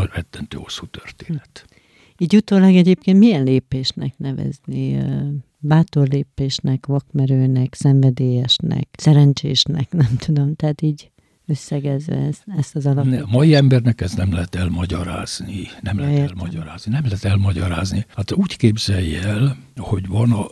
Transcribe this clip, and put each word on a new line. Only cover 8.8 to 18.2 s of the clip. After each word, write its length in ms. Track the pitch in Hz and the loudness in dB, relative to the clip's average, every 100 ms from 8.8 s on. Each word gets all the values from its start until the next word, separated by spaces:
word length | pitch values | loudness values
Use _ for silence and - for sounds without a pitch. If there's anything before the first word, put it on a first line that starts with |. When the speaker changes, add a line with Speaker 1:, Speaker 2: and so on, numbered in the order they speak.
| - - | -4 0
Speaker 2:
szerencsésnek, 960 | 156 147 143 135 143 127 - 156 127 | 4 6 6 2 -2 -2 -2 -4 -2
nem 240 | 175 117 123 | 0 0 0
tudom, 380 | - 147 143 | -2 -2 -2
tehát 280 | 156 156 143 | -2 -4 -2
így 280 | 156 147 - _ _ _ - | -4 -4 -10 _ _ _ -6
összegezve 680 | 143 - 147 143 139 156 135 | -6 -6 -6 -4 -4 -4 -4
ezt, 260 | 139 147 - 175 | -4 -6 -8 -6
ezt 200 | - 151 | -6 -4
az 100 | 139 | 0
alapot. 240 | 131 131 | 0 0
Speaker 1:
Ne, 100 | 123 | -2
a 60 | 101 | 0
mai 240 | 123 156 | 4 6
embernek 460 | 147 139 127 120 - | 6 6 4 2 0
ezt 160 | 90 95 | -4 -2
nem 160 | 95 | -2
lehet 220 | 87 87 | -2 -4
elmagyarázni, 1120 | 90 85 85 90 85 87 85 - - - 98 87 - | -4 -4 -2 -4 -6 -8 -8 -10 -10 -10 -10 -12 -10
nem 160 | - 104 | -6 -4
Speaker 2:
Ja, 60 | |
Speaker 1:
lehet 160 | 143 143 | 0 0
Speaker 2:
értem. 200 | 143 90 | -2 -6
Speaker 1:
elmagyarázni, 540 | 87 80 78 87 107 | -10 -10 -12 -12 -6
nem 100 | 135 | -2
lehet 200 | 131 98 | -2 -2
elmagyarázni. 800 | 101 98 98 90 92 80 95 98 - | 0 2 2 0 -2 -2 -4 -4 -6
Hát 160 | - | -8